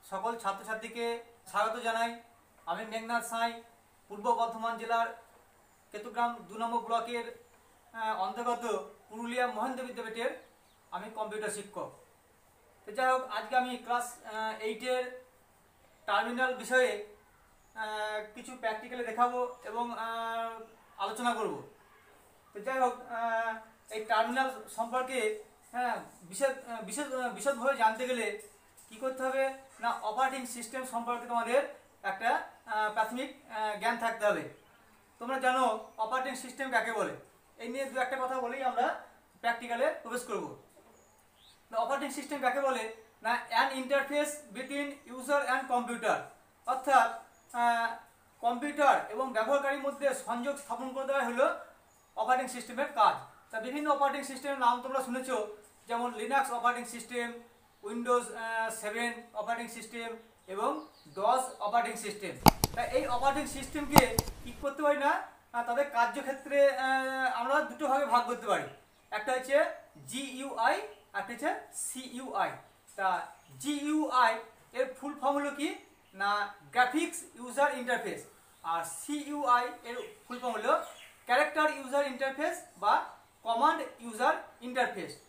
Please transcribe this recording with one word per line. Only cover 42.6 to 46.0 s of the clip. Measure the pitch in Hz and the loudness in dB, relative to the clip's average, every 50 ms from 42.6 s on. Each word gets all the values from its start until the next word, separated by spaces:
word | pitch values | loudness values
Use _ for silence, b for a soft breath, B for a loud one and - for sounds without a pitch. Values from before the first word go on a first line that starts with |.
বলে? | 277 269 262 240 220 220 - - - - _ _ - | 2 2 2 2 -2 -4 -8 -12 -18 -20 _ _ -2
না, | 220 - 214 - - | 0 0 0 -2 0
an | - 226 269 269 269 | 2 4 4 4 2
interface | 262 254 247 277 277 262 277 285 294 294 294 - - - 226 202 | -2 -2 2 2 2 2 2 0 0 0 0 -2 -8 -12 -14 -10
between | 240 262 262 285 285 285 285 277 - - - 240 | -10 -8 -6 -4 -4 -4 -4 -6 -12 -14 -14 -12
user | 262 247 262 | -10 -2 2
and | 285 285 277 240 247 262 262 262 | 2 2 4 2 0 0 0 2
computer, | 254 247 226 - 240 - | 0 0 2 0 -4 -2